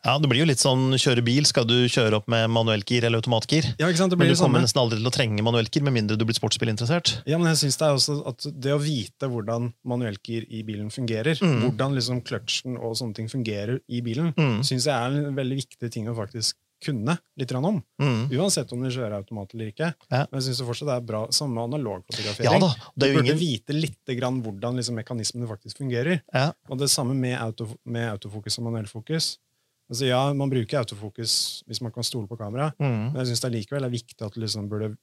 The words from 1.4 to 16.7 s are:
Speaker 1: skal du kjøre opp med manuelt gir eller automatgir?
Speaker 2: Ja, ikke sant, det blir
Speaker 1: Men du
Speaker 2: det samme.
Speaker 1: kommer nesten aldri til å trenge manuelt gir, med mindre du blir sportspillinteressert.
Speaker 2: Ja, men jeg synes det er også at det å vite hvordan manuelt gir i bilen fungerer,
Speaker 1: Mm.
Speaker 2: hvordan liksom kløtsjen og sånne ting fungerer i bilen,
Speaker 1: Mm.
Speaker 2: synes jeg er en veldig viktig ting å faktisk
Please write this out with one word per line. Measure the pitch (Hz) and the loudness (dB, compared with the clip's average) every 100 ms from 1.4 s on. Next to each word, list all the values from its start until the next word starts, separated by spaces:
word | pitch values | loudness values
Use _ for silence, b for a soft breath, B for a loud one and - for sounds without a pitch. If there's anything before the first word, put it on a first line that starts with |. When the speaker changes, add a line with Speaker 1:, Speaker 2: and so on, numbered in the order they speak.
| 147 | 4
Speaker 1:
skal | - 117 | 2 4
du | 120 123 | 4 4
kjøre | - 113 107 | 4 4 2
opp | 101 | 2
med | 117 113 | 2 2
manuelt | 117 113 107 95 | 2 4 2 2
gir | 123 117 | 2 2
eller | 117 | 2
automatgir? | 110 117 - 151 - - | 2 0 2 2 2 0
Speaker 2:
Ja, | 160 | 0
ikke | 170 | 2
sant, | 190 | 2
det | 180 | 4
blir | 175 | 4
Speaker 1:
Men | |
du | 131 | 6
Speaker 2:
det | |
samme. | 113 | 6
Speaker 1:
kommer | 123 | 6
nesten | 123 - | 4 4
aldri | 123 110 | 2 2
til | 120 | 0
å | 127 | 2
trenge | 120 104 | 2 4
manuelt | 110 117 113 | 4 2 2
gir, | 160 | 2
med | 143 123 | 2 2
mindre | 107 107 | 2 2
du | |
blir | 113 117 | 2 0
sportspillinteressert. | 110 - 117 110 117 170 - 113 - | 0 0 0 0 0 0 0 -4 -2
Speaker 2:
Ja, | 160 | 2
men | 170 | 4
jeg | 156 | 2
synes | 143 127 | 2 2
det | 156 | 2
er | 139 | 4
også | 123 147 139 | 2 0 -6
at | 120 147 | -8 -10
det | 147 127 | -6 0
å | 143 | 0
vite | 147 143 95 _ 135 | 0 -2 -4 _ -4
hvordan | 120 104 117 120 117 | -4 -4 -2 -4 -6
manuelt | 123 123 120 101 | -6 -4 -4 -6
gir | - 113 110 | -8 -8 -8
i | 113 | -10
bilen | 110 104 107 | -8 -8 -8
fungerer, | - 123 110 120 151 | -6 -4 -2 0 2
Speaker 1:
Mm. | 185 127 | 2 4
Speaker 2:
hvordan | 120 110 131 139 | 2 0 0 0
liksom | 117 123 | -2 -4
kløtsjen | 117 113 - - 131 123 | -4 -8 -4 -6 -4 -6
og | 117 | -6
sånne | 113 123 104 | -6 -6 -6
ting | 110 | -6
fungerer | 135 113 104 107 127 _ | -4 -4 -4 -2 -4 _
i | 120 | -6
bilen, | 120 117 165 147 | -4 -2 -2 2
Speaker 1:
Mm. | 143 110 | 2 2
Speaker 2:
synes | 139 127 120 | 0 0 0
jeg | |
er | 131 120 143 147 | 0 0 0 -2
en | |
veldig | 135 127 135 127 | -2 -2 -2 -6
viktig | - 120 | -8 -8
ting | 113 107 | -6 -6
å | |
faktisk | 117 101 117 107 - _ | -4 -6 -4 -4 -4 _